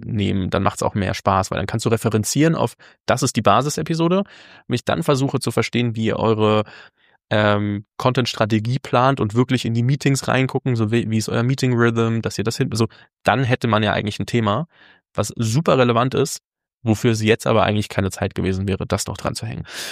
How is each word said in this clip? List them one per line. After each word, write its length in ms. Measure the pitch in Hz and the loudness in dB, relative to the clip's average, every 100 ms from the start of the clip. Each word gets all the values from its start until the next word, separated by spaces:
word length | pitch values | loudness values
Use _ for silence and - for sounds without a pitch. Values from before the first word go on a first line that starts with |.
| - | -6
nehmen. 460 | 104 98 98 90 | -2 -2 -2 -2
Dann 120 | 98 | -2
macht's 200 | 101 - | -2 -2
auch 100 | - | -4
mehr 220 | 104 95 - | -2 -4 -2
Spaß, 360 | 98 95 - | 0 0 0
weil 60 | - | -4
dann 100 | 101 | -4
kannst 180 | 113 117 | -4 -2
du 40 | |
referenzieren 680 | 113 113 110 - 139 160 156 | 0 0 -2 0 2 2 2
auf, 200 | 117 - - _ - | -2 -4 -20 _ -2
das 160 | 117 | 0
ist 120 | 131 113 | 0 2
die 60 | |
Basisepisode. 840 | 101 107 147 - 156 160 170 190 202 - - - - | 4 4 2 -4 -4 0 2 0 -2 -10 -20 -16 -6
Wenn 80 | 123 | -4
ich 100 | - | -2
dann 180 | - | -2
versuche 360 | - 131 135 131 | 0 0 0 -2
zu 120 | 120 | -2
verstehen, 440 | 120 - 120 120 110 | -2 -2 0 -2 0
wie 80 | 110 | -2
ihr 120 | - | 0
eure, 440 | 110 107 107 107 104 - - _ _ _ - | 0 2 4 2 0 -8 -20 _ _ _ -2
ähm, 540 | 107 104 104 104 101 - - | 2 2 2 0 -4 -8 -4
Content-Strategie 800 | 127 131 123 - 110 110 113 131 | 0 0 0 0 0 0 0 -4
plant 400 | - 123 131 139 | 0 2 2 2
und 160 | 110 113 | 0 0
wirklich 300 | 127 127 110 | 2 0 0
in 80 | |
die 100 | 117 | 0
Meetings 440 | 120 143 139 135 - | 0 0 0 0 0
reingucken, 480 | 123 131 135 135 117 | 0 0 -2 -2 0
so 160 | 107 | 2
wie, 180 | 117 107 | 0 0
wie 60 | 110 | -2
ist 120 | - | 0
euer 140 | 117 | 0
Meeting-Rhythm, 800 | 123 131 127 117 117 117 113 113 | 0 0 0 2 2 2 0 -2
dass 160 | 107 - | -4 -4
ihr 60 | |
das 140 | 104 - | -4 -2
hin-, 140 | 131 | -2
so, 140 | 110 113 - - _ | 0 -2 -4 -20 _
dann 200 | - 113 | 0 2
hätte 240 | 123 123 117 | 2 0 2
man 160 | 110 | 2
ja 100 | 104 | 2
eigentlich 260 | - 104 - | 0 -2 -4
ein 60 | 104 | -2
Thema, 420 | 120 107 110 170 _ - _ _ | 0 2 0 -4 _ -20 _ _
was 180 | - 104 - | -6 -4 -2
super 420 | 113 127 165 131 | 0 0 2 4
relevant 380 | 120 117 131 - | 4 2 0 0
ist, 240 | 139 - _ _ _ _ | -2 -4 _ _ _ _
wofür 300 | 110 107 123 | 0 2 2
es 100 | 110 | 2
jetzt 240 | 107 120 - | 2 2 2
aber 180 | 110 | 2
eigentlich 260 | 95 104 - | 2 0 -2
keine 200 | - 95 | -2 -2
Zeit 240 | - - | -2 -4
gewesen 340 | - 92 95 98 | -2 -2 -2 -2
wäre, 200 | 95 - | -4 -2
das 180 | 101 - | -2 -2
noch 120 | 107 | -6
dran 180 | - - | -6 -6
zu 100 | 110 | -8
hängen. 200 | - - - - | -10 -10 -12 -10